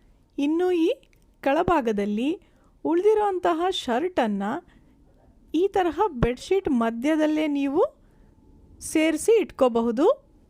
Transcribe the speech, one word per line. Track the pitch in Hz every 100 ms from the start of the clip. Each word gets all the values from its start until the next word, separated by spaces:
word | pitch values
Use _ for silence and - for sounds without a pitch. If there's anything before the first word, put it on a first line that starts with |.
| _ _ _ -
ಇನ್ನು | 285 330 359
ಈ | 349 339 554 _ _ _ _
ಕೆಳಭಾಗದಲ್ಲಿ | 269 302 359 330 226 208 202 208 269 392 - _ _ _
ಉಳಿದಿರೋಂತಹ | 294 339 415 427 415 370 359 320 359
ಶರ್ಟನ್ನ | 370 - 240 359 339 220 202 202 285 - - _ _ _ _ _ _ -
ಈ | 311 392
ತರಹ | 403 349 294 427
ಬೆಡ್‌ಶೀಟ್ | 247 233 254 - 392 381
ಮಧ್ಯದಲ್ಲೇ | 247 226 233 277 311 311 311 311
ನೀವು | 285 277 302 508 - _ _ - _ - - - -
ಸೇರಿಸಿ | - 320 320 311 - 453
ಇಟ್ಕೋಬಹುದು. | 277 - 254 226 233 226 370 587 _ _ _